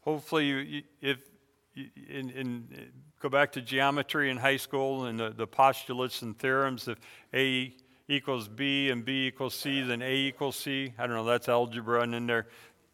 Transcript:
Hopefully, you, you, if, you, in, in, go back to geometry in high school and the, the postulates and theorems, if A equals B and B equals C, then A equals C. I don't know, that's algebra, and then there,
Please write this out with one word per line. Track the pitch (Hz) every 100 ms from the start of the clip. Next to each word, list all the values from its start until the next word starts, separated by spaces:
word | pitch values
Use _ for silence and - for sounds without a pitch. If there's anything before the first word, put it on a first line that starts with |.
Hopefully, | - 156 - 160 143
you, | 135
you, | 147 147 147 _
if, | 139 131 - _ _ _ _
you, | - 135 - -
in, | 139 131
in, | 131 127 120 117 135 120 127 135 _ 147
go |
back | 135 143
to | -
geometry | 117 131 139 143 139 156 139
in | 127
high | 135 135
school | - 139 135 135 127
and | 113
the, | 113
the | 110 110
postulates | - 135 131 - 123 127 -
and | 120 107
theorems, | 135 131 139 127 -
if | 113 - - -
A | 127 135 131 127 - _ _ _
equals | 143 135 127 104
B | 110 139 139 139
and | 123
B | 117 135 131
equals | - 131
C, | - 147 139
then | 127 120
A | 127
equals | 135 135 131 143
C. | 123 - 135 135 113
I | 120
don't | 117
know, |
that's | 113 120 -
algebra, | 120 120 113 110 120
and | 120
then | 117 120
there, | 117 110 - - _ _